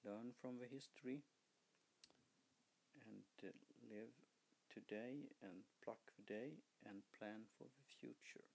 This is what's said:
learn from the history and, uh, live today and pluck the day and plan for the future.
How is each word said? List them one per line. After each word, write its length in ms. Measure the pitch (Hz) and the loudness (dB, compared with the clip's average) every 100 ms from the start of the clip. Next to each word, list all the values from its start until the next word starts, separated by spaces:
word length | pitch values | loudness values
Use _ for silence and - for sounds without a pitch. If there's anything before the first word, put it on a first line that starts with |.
learn 300 | 101 104 120 | 2 2 2
from 240 | 127 127 123 | 0 0 0
the 100 | 123 | 0
history 560 | 135 - - 127 143 143 - - - - - - - - - - - - - - - - 143 | -2 -4 -2 2 2 2 -20 -20 -20 -20 -20 -20 -14 -14 -14 -20 -20 -20 -20 -20 -20 -20 -14
and, 240 | 110 104 101 - 95 | -6 -6 -6 -2 -2
uh, 60 | - - - 117 | -2 -10 -10 -2
live 220 | 107 113 123 - - - - - | 0 0 -6 -20 -20 -20 -20 -6
today 600 | - - 107 120 143 139 - | -4 4 6 6 4 2 -2
and 220 | 98 90 - - | -4 -4 -6 0
pluck 300 | - 110 - - | 0 0 -4 -12
the 60 | |
day 380 | 104 107 131 156 - - | 2 4 4 0 -8 -10
and 260 | - 101 - | -4 -4 -6
plan 320 | - 107 110 110 - | -2 0 0 -4 -8
for 60 | |
the 200 | - - - | -10 -10 -14
future. 580 | - - - - - - | -4 -4 -4 -6 -8 -10